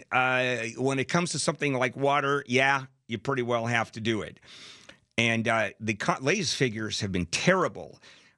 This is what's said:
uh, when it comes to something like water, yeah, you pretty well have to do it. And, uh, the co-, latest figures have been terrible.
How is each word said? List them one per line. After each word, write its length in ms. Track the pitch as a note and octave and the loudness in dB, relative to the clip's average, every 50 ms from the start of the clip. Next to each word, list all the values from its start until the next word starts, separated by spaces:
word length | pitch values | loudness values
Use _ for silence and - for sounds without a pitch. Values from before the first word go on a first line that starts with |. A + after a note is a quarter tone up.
| - - | -6 -2
uh, 460 | - B2+ B2+ B2+ B2+ B2+ B2+ B2 B2 A#2 A2+ A#2 A2+ | 0 2 2 2 2 0 0 0 -2 -2 -4 -6 -4
when 220 | A#2+ C3 C3+ C3+ C3+ | -2 0 0 0 0
it 100 | B2+ - | 0 0
comes 220 | - F3 F3 E3 | 0 0 0 0
to 80 | - C#3+ | -2 -2
something 360 | - E3+ D3+ - D3+ C#3+ C3+ | -2 -2 -2 -2 -2 -2 0
like 220 | B2 B2+ B2+ - | 0 0 -2 0
water, 480 | B2+ C#3 C#3 C#3 C#3+ C#3 C#3 C#3+ C#3+ - - | 0 0 2 2 2 2 2 0 -2 0 2
yeah, 380 | B2 C3 C3+ C#3 C#3 C3+ C3 - _ _ _ | 2 4 4 4 2 2 -2 -6 _ _ _
you 120 | - A#2 G#2 | -8 -8 -4
pretty 240 | - C#3 C#3 B2+ | -2 -2 -2 0
well 240 | A#2+ A#2+ A#2+ A#2 A2+ | 0 0 0 0 0
have 260 | A#2 A#2+ A#2 A2 - | 2 0 0 0 -2
to 80 | - A#2 | -4 -4
do 220 | G#2+ A#2 A2+ G2+ | -2 0 0 0
it. 180 | E2 D#2+ - - - - - - - - - - - - - _ _ _ _ | -2 -6 -10 -16 -20 -20 -20 -20 -20 -20 -20 -20 -20 -20 -20 _ _ _ _
And, 300 | - A#2 A#2 A2+ A2+ A2 | 0 2 2 2 2 2
uh, 240 | A#2 A2+ A2+ G#2 G2 - - | 2 2 2 2 0 -4 -4
the 160 | G#2+ A2 G#2+ | -4 -2 -2
co-, 240 | - - - E3+ - | -2 0 -2 -2 0
latest 360 | C3 C#3+ F#3+ A3 E3 A#2 - | 0 0 0 0 0 -2 0
figures 440 | - C#3 B2 G#2 A2 A2 G2+ - - | 0 0 0 0 -2 -6 -6 -4 -4
have 120 | A2 F#2+ | -4 -2
been 140 | F#2+ F2+ E2+ | -2 -2 -2
terrible. 760 | - - - - F3 F#3+ F#3 D#3+ A#2 G2 F2+ D#2+ - - - - - - - - - _ | -2 -4 0 2 4 4 4 2 0 -2 -6 -14 -14 -16 -20 -20 -20 -20 -20 -20 -20 _